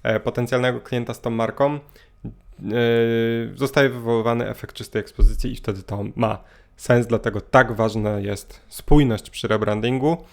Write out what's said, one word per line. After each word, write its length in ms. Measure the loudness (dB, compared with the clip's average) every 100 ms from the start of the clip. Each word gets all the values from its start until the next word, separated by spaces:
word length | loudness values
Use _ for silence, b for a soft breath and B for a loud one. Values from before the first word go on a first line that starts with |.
e, 180 | -2 -2
potencjalnego 600 | -2 -4 -2 0 0 -2
klienta 340 | -6 -6 -6
z 60 | -8
tą 100 | -6
marką, 440 | -2 -4 0 0
e, 60 | 0 -8 b b _ -16 -16 -20 -12 -4 0 2 2 2 2 0 -2 -6
zostaje 340 | -4 0 2 2
wywoływany 600 | 2 0 0 0 0 -2
efekt 280 | -8 -12 -12
czystej 240 | -8 -6
ekspozycji 520 | -6 4 4 4 -2
i 40 | -4
wtedy 260 | -6 -8
to 220 | -8 -8 -6 -2
ma 280 | -2 -2 b b b -8
sens, 300 | 2 2 2
dlatego 340 | -2 -2 -6
tak 320 | 2 4 4
ważna 460 | 2 -2 0 -2 -4
jest 420 | -6 -8 -12 -20 -20
spójność 640 | -14 6 6 6 0 -6
przy 180 | -10 -2
rebrandingu 760 | 0 0 0 -2 0 0 -2 B